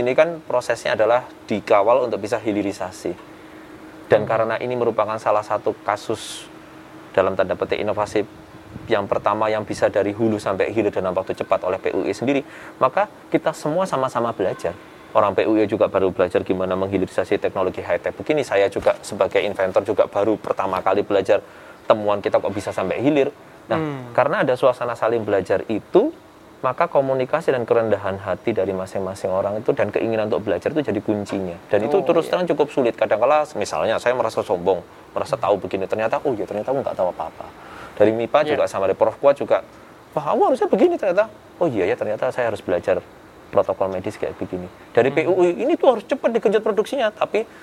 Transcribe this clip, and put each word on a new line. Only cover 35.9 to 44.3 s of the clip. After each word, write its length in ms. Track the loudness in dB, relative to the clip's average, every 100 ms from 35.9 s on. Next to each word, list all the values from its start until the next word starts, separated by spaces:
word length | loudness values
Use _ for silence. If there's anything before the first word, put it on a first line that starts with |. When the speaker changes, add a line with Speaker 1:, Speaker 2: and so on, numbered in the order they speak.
| -2 0 0
Speaker 1:
oh 80 | -2
iya, 140 | -2 -4
ternyata 240 | -4 -2
aku 80 | -2
nggak 140 | -4
tahu 140 | -2 -2
apa-apa. 360 | -4 -8 -12 -18 -18 -20 -18 -6
Dari 160 | 2 4
mipa 300 | 4 2 2
Speaker 2:
Iya. 120 | 2
Speaker 1:
juga 100 | 0 0
sama, 200 | 0 0
dari 80 |
Prof 240 | 2 0 4
Kuat 160 | 4
juga, 280 | 4 2 0 0 -16 -20 -20 -10
wah, 140 | -6 0
aku 160 | 2 4
harusnya 200 | 2 2
begini 280 | 4 4 2
ternyata. 300 | 0 2 0 -4 -14 -2
Oh 100 | 0
iya 200 | 2 0
ya, 100 | 0
ternyata 340 | -2 -2 -2
saya 180 | -2 -2
harus 120 | -2
belajar 420 | -2 -2 0 -2 -4 -16 -20 -20 -2
protokol 400 | 0 0 0 -2
medis 260 | -4 -6
kayak 200 | -6 -8